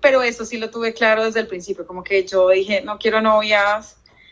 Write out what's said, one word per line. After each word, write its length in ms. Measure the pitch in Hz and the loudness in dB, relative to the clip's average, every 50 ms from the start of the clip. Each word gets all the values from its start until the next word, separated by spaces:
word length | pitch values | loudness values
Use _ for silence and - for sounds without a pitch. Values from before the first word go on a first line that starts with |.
pero 200 | - 285 269 262 | 4 4 4 4
eso 220 | 254 240 233 - 226 | 2 0 -4 -6 -10
sí 120 | - 247 | -10 -8
lo 120 | 226 220 214 | -8 -8 -8
tuve 240 | 220 233 226 226 226 | -8 -6 -6 -6 -2
claro 300 | 233 233 220 220 220 220 | 0 2 2 2 2 0
desde 160 | 226 220 226 | -2 -2 -4
el 80 | 214 | -4
principio, 400 | 214 190 180 180 - 190 - 170 | -4 -10 -12 -8 -10 -10 -10 -10
como 160 | - 180 180 180 | -12 -12 -14 -6
que 220 | - 202 196 190 | -2 0 0 0
yo 240 | 190 190 190 185 185 | 0 2 2 4 4
dije, 320 | 190 190 196 202 208 190 | 4 2 2 -2 -2 -4
"No 160 | 185 208 214 202 | -4 -6 -10 -4
quiero 220 | - 220 208 220 | -2 0 0 2
novias, 720 | 220 220 214 214 214 214 214 208 202 202 208 220 220 - - _ _ _ _ _ _ _ | 2 4 2 2 2 2 2 2 2 2 0 -2 -6 -14 -20 _ _ _ _ _ _ _